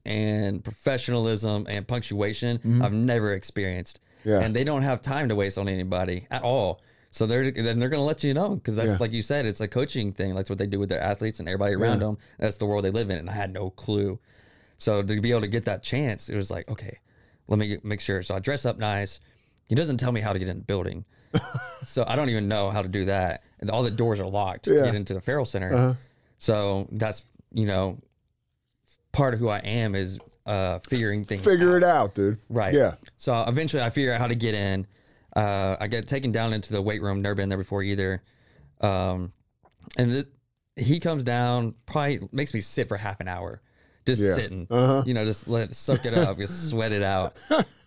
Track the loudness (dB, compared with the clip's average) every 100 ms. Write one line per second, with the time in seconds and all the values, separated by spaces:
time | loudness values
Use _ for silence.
0 | -4 0 2 2 0 -2 -6 -4 -2 -2
1 | 0 0 2 0 0 -2 -2 -6 -4 -4
2 | -4 -2 -2 -2 -2 -2 2 4 4 2
3 | 2 2 2 -2 -4 -4 -4 -4 -8 -14
4 | _ _ 2 4 4 2 0 2 0 0
5 | -2 -2 0 2 0 0 -2 -2 -2 -2
6 | -2 -4 -6 -4 0 2 2 -2 _ _
7 | _ -2 0 2 0 0 0 2 2 2
8 | 0 0 0 2 0 -2 -2 0 2 2
9 | 0 -2 -2 0 0 -2 -2 0 -2 -2
10 | -2 -2 -2 -2 -2 -2 0 0 0 0
11 | 0 -2 -4 -4 -4 0 2 2 2 2
12 | 0 -4 -10 -4 -4 0 0 2 2 0
13 | -2 -4 -4 -6 -6 -6 -8 -8 -2 0
14 | 0 -4 _ _ _ _ _ -6 0 0
15 | 0 0 2 2 2 -2 -2 -4 -4 -2
16 | -2 -4 -6 -4 -4 -6 -8 -8 -10 -14
17 | _ _ _ _ -2 0 0 -4 -6 -6
18 | -2 -2 -2 -4 -4 -2 -2 -2 -2 -2
19 | -4 -8 _ _ _ _ -2 0 2 0
20 | 0 0 0 -2 -2 -4 -4 -2 -2 -8
21 | -12 _ _ -4 -4 -8 -10 -14 -6 -2
22 | 0 0 0 0 0 0 0 0 -2 -2
23 | 0 2 0 -2 _ _ -2 0 0 2
24 | 2 0 0 -2 -2 -2 4 4 4 2
25 | -2 -4 -2 -2 -2 -2 0 4 4 2
26 | -6 _ _ -6 0 2 2 -2 -4 -4
27 | -4 -4 -12 _ _ -2 0 0 0 -4
28 | -14 _ _ _ _ _ _ _ _ -20
29 | _ 0 2 2 0 -2 -2 0 0 0
30 | -4 -6 -14 _ -4 -2 0 -2 -2 -2
31 | 0 -2 -2 0 4 6 8 8 6 6
32 | 2 2 0 0 -2 0 4 4 4 2
33 | -12 -8 -2 0 2 0 0 0 0 2
34 | 2 2 0 0 0 0 0 -2 -4 _
35 | _ _ _ 0 0 2 0 -2 -2 -4
36 | -2 -2 0 0 0 -2 -2 -2 0 0
37 | 0 0 0 0 0 -2 -2 -2 0 0
38 | 0 -2 -8 _ _ -20 -20 -2 0 2
39 | 0 -2 -6 -12 _ _ _ _ -6 0
40 | 2 0 -4 _ _ _ _ -2 2 2
41 | 2 0 0 2 2 2 -2 -6 -4 -2
42 | 0 -2 -4 -4 -4 -4 -4 -2 -2 -4
43 | -6 -8 -6 -6 -8 -12 _ _ _ _
44 | -2 2 4 2 0 -6 -2 2 4 4
45 | 2 0 0 -2 -2 -2 -2 -4 -2 0
46 | 0 2 2 0 -4 -6 -4 -2 0 0
47 | 0 0 -2 -6 0 0 0 -6